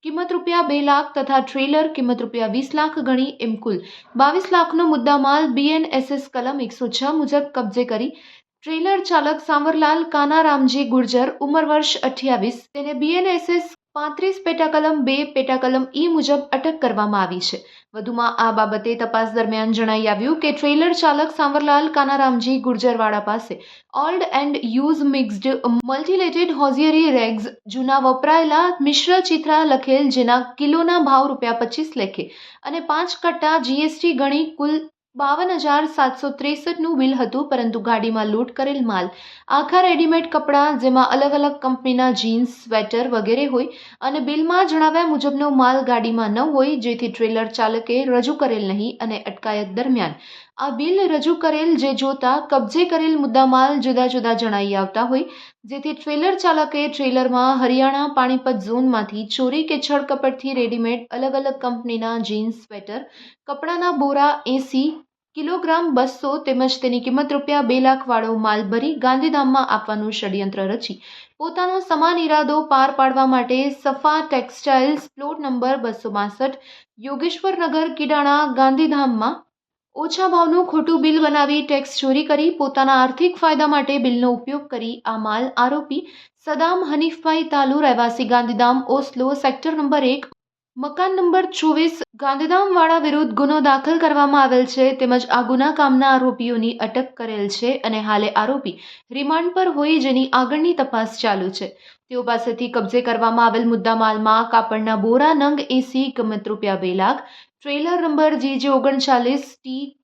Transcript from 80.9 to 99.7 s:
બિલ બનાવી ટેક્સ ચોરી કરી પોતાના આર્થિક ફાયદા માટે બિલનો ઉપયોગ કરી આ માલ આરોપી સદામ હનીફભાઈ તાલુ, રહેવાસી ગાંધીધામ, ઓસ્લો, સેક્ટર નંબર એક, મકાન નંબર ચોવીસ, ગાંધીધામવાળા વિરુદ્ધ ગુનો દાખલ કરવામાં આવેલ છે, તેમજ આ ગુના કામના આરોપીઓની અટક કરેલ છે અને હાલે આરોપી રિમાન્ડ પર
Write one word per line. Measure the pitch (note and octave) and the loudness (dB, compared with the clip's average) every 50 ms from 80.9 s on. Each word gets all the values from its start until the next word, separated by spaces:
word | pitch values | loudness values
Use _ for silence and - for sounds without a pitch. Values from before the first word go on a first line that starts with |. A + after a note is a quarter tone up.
| E4 D4 C4+ | 2 2 2
બિલ | D#4 D#4 D#4+ D#4 | 2 2 4 2
બનાવી | D4 C#4+ D4 C#4+ D4 D4 D4+ D4 | 2 2 2 2 2 2 -2 0
ટેક્સ | D4 D4 C#4 C#4 - - - | 0 -2 -2 -2 -4 -8 -4
ચોરી | C#4 C4+ C4 C#4 D4+ D4+ | 0 2 2 2 2 2
કરી | D4+ C#4+ D4+ E4 E4+ - D4 | 0 2 2 0 0 0 -4
પોતાના | C4+ C4+ C#4 C4+ C4 C4+ C4 B3+ | -2 0 0 2 4 4 4 4
આર્થિક | C4 C4 - E4 F4+ F4+ - - | 2 2 0 0 0 0 2 2
ફાયદા | D#4+ D#4 C4 D4+ D4 D4 | 2 4 4 2 2 2
માટે | C#4+ C4+ C#4 C#4 C#4 A#3 | 0 0 0 -2 0 0
બિલનો | B3+ A#3+ A#3+ B3 B3 A#3+ A#3 | 0 0 2 0 0 0 -2
ઉપયોગ | A#3+ - C#4 D4 C#4+ - - | -4 -8 -8 -8 -8 -8 -10
કરી | A#3 A3+ A3+ A#3+ A#3 _ - | -8 -8 -8 -10 -8 _ -8
આ | A3+ A3 G#3+ | -6 -4 -4
માલ | G#3+ G#3+ A3 B3 C4 - - A#3+ | -4 -2 -2 -4 -4 0 0 0
આરોપી | B3+ C#4+ D4+ D4 - C4+ D4 F4+ - - - - _ _ _ _ | 2 0 -2 -4 -4 -6 -6 -6 -10 -18 -20 -20 _ _ _ _
સદામ | - D4+ C4 D#4+ E4 F4+ F#4 F#4+ D4 D4 | -6 -2 0 0 0 2 0 -2 -2 0
હનીફભાઈ | D4 D#4+ E4 D#4+ - - D#4+ D#4+ D#4+ D#4+ D#4+ D4+ | 0 0 0 -2 -2 -2 0 0 0 0 0 0
તાલુ, | C#4+ C#4 C4 C4+ D4 D4+ | 2 2 2 2 2 4
રહેવાસી | C4+ B3 A3 A#3+ A#3 A#3 - C4 G#3+ B3 | 4 4 4 2 0 0 -2 -2 2 2
ગાંધીધામ, | A#3+ A#3+ A3+ A#3+ G3+ A#3+ A#3+ B3+ C4 C4 - B3 | 2 2 0 0 2 2 4 4 2 0 0 0
ઓસ્લો, | C#4 C#4 - - B3 B3+ C4 C#4+ C#4 - | 0 0 -4 -4 -2 0 0 0 0 0
સેક્ટર | C4+ C4 C4 - D#4+ D#4+ | -2 -2 0 -4 -4 -2
નંબર | D#4 D4 C#4 D4+ D4 C4+ B3+ C4 | -2 0 0 0 2 2 2 0
એક, | C#4+ C#4 - - _ _ _ _ _ _ _ _ | 0 -4 -14 -20 _ _ _ _ _ _ _ _
મકાન | B3+ C4 D4 D4 - F#4 F#4+ F#4+ | -10 -10 -8 -2 -2 -2 0 0
નંબર | F#4+ F4+ F4 E4+ F#4 F#4 - - - | 2 2 4 4 2 2 0 -4 0
ચોવીસ, | D4+ D#4 D#4 D4+ D#4+ E4 E4 - D#4 _ _ A3 C#4 | 0 2 2 2 2 0 -2 -4 -12 _ _ -6 -4
ગાંધીધામવાળા | C#4 C#4 C#4 D#4+ D#4 F4 F#4 G4+ G4+ F#4 F4+ E4 D#4+ E4 E4 D4 | -2 -2 -2 0 2 2 2 2 4 4 4 4 4 4 2 2
વિરુદ્ધ | D4+ C#4+ D4 D#4 A#3+ G#3+ G#3 | 0 0 0 0 0 0 0
ગુનો | C#4+ C#4 D4+ D#4 C4+ | 2 2 2 4 4
દાખલ | C#4+ C4+ C4+ C4 D4+ E4 E4 E4 | 4 4 2 2 0 0 2 2
કરવામાં | D#4 D4+ C#4+ C#4+ C#4 C#4 C#4+ C4+ | 2 4 4 2 4 4 4 4
આવેલ | C4 B3+ B3 B3+ B3+ - | 4 4 2 2 2 2
છે, | C4 C4 C4 C4 C4 | 2 2 2 4 2
તેમજ | C4 B3 B3 B3 A#3+ - - | 0 2 2 0 0 2 0
આ | B3 B3 A3 | 0 2 2
ગુના | C4 B3 C4+ D4+ D4+ D#4 | 2 2 2 2 2 2
કામના | D4 C4+ C4 B3+ C4 C4+ C4+ | 2 4 4 4 4 4 4
આરોપીઓની | C4 B3+ B3+ B3 B3 A#3+ A#3 A#3+ A3+ A3 A#3 A#3 - - | 4 4 0 -2 -2 -4 -2 -2 0 -2 -2 -2 -2 -6
અટક | G#3+ A3 B3+ C4 B3+ - - | -4 -2 -4 -4 -4 -8 -12
કરેલ | A#3 A3+ A3 G#3 G3+ G3+ G3 | -10 -8 -6 -4 -4 -4 -4
છે | - A#3 A#3+ C4+ C4 - A3+ | -2 -2 -2 -2 -2 -2 -4
અને | A3 G#3+ G#3+ G#3+ | -4 -2 -2 0
હાલે | G#3+ G#3 G#3+ G#3 - F#3+ G#3+ | 0 0 0 0 0 0 0
આરોપી | A3+ C4+ C4+ C4+ G3+ E3+ - - - - - _ _ B3 C4+ | 0 -2 -4 -4 -8 -10 -10 -16 -20 -20 -20 _ _ -8 -6
રિમાન્ડ | C#4+ C#4+ D#4+ D#4+ E4+ F4+ F4 | -2 0 0 0 0 0 0
પર | F#4 F#4 F4+ | 0 0 0